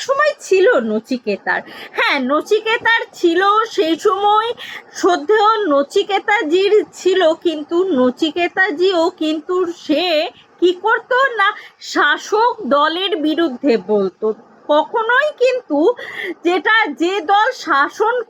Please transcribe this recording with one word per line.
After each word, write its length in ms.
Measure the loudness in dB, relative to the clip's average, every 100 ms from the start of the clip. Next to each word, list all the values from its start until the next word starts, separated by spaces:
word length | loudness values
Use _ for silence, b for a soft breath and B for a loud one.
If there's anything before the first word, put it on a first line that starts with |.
| -4
সময় 280 | 0 0 -2 0
ছিল 200 | 2 4 2 0
নচিকেতার, 680 | -4 -4 -6 -4 -6 -4 -6 -6 B B -4
হ্যাঁ 200 | -2 0 0
নচিকেতার 680 | -2 0 0 0 -2 0 0 -2 -2
ছিল 220 | 0 2 2 2 0 0
সেই 200 | 0 0 0
সময়, 440 | 2 2 2 0 -4 B B B -2
শ্রদ্ধেয় 580 | 0 2 2 2 4 2 2
নচিকেতাজির 1000 | 0 0 -2 0 -2 0 -2 0 0 2 2 0 -4
ছিল, 220 | 0 2 2 2 -2
কিন্তু 320 | -4 -2 -2 0 2
নচিকেতাজিও 1040 | 0 0 -4 -2 -2 0 -2 0 0 2 0 -2
কিন্তু 340 | -4 -4 -4 -2 -2 -4
সে 220 | -2 -2 0 0 -2 -8 b _
কি 120 | 0 0 0
করতো 320 | -2 0 0 0 0
না, 80 | -2 -2 B B -8
শাসক 600 | -2 0 -2 -2 0 0 -2 0 2
দলের 360 | 2 0 -2 -2 -2
বিরুদ্ধে 480 | 0 -2 -2 0 0 0
বলতো। 360 | -2 -2 -4 -6 -6 -10 -10 0
কখনোই 580 | 0 0 -2 0 2 0 2
কিন্তু 380 | 0 0 -2 0 2 0 B B -10 -6 -2
যেটা 300 | 0 2 2 0 -2
যে 140 | -2 -2 2
দল 160 | 2 2 -2 -2
শাসন 480 | 0 0 0 -2 -2 -2